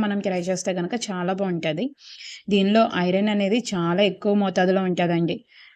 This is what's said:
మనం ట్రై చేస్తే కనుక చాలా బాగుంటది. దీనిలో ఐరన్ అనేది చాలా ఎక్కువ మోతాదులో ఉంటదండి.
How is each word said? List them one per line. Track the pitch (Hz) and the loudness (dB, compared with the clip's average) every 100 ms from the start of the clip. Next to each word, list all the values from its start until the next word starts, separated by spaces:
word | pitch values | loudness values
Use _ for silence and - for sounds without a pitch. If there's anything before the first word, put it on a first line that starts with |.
మనం | 208 202 | 0 -2
ట్రై | 196 180 175 | -2 -2 -2
చేస్తే | 180 202 180 | -4 -4 -4
కనుక | 175 240 214 | -4 -6 -6
చాలా | 180 180 190 | -4 -4 -2
బాగుంటది. | 190 175 165 156 269 - - - - - - | -2 -2 -2 -4 -6 -8 -20 -20 -20 -12 0
దీనిలో | 202 196 220 226 180 180 | 2 4 4 2 0 0
ఐరన్ | 190 214 | 2 2
అనేది | 208 196 233 - | 0 0 0 -2
చాలా | 185 170 180 208 | -2 0 2 2
ఎక్కువ | 190 208 208 | 0 0 2
మోతాదులో | 196 185 185 190 185 | 2 2 2 2 0
ఉంటదండి. | 175 175 170 170 - - - - | 0 0 2 0 -4 -10 -20 -20